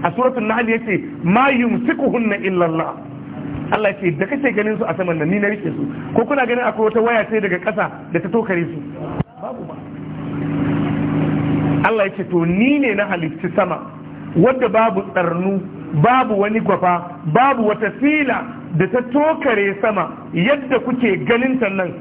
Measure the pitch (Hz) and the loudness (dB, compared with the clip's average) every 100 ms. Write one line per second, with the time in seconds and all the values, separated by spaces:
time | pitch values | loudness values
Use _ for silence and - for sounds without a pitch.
0 | 170 - 254 254 214 220 226 226 226 185 | 0 2 0 0 -2 0 0 -2 0 -4
1 | - - 170 214 269 254 240 240 - 320 | -4 -4 2 4 4 4 2 0 0 0
2 | 277 247 220 202 180 185 170 160 156 - | 0 2 0 0 0 2 2 2 -2 -6
3 | - - - - - - - 226 208 - | -12 -14 -12 -10 -8 -8 -2 0 0 0
4 | 180 151 190 285 277 208 208 214 220 165 | -2 0 -2 0 0 0 -2 -2 -2 -2
5 | 180 160 151 202 202 208 165 151 143 - | -2 0 0 0 0 -2 -4 -4 -6 -6
6 | - - 240 285 240 240 240 214 214 220 | -2 0 2 2 2 0 0 0 2 2
7 | 226 233 202 220 196 175 165 165 170 - | 2 2 0 -2 0 -2 -2 -2 -4 -6
8 | - 170 175 226 214 175 160 156 143 - | -4 -4 0 -2 0 -2 -2 -6 -10 -10
9 | 156 147 - - 208 240 - - - - | -8 -8 -12 -14 -12 -10 -12 -14 -14 -14
10 | - - - - - - - - - - | -12 -12 -10 -8 -6 -4 -2 -2 -2 -2
11 | - - - - - - - - 196 220 | 0 0 0 0 0 0 2 2 2 2
12 | 196 196 180 175 165 180 240 294 269 202 | 0 -2 0 2 2 4 4 4 2 0
13 | 202 180 160 - 180 - 190 151 - - | 0 -2 -4 -4 -2 0 0 -2 -8 -14
14 | - - - - 214 262 247 220 226 190 | -16 -14 -4 4 4 4 2 4 4 2
15 | 196 185 170 170 185 196 - - - 151 | -2 0 0 0 0 -2 -4 -12 -4 4
16 | 214 254 254 208 202 226 175 185 180 175 | 6 6 4 2 2 2 2 2 4 2
17 | 170 - 156 156 262 247 214 208 214 - | -2 -8 0 4 4 4 2 0 -2 0
18 | 277 302 269 202 - - - 156 185 247 | 2 2 2 -2 -4 -12 -4 0 2 2
19 | 240 294 302 320 285 214 202 196 226 202 | 0 2 2 2 2 2 2 2 0 0
20 | 156 - - 165 196 285 262 254 - 262 | -2 -6 -6 0 2 2 2 0 0 0
21 | 233 185 143 233 262 254 214 196 180 127 | 2 0 2 2 2 0 0 -2 -4 -6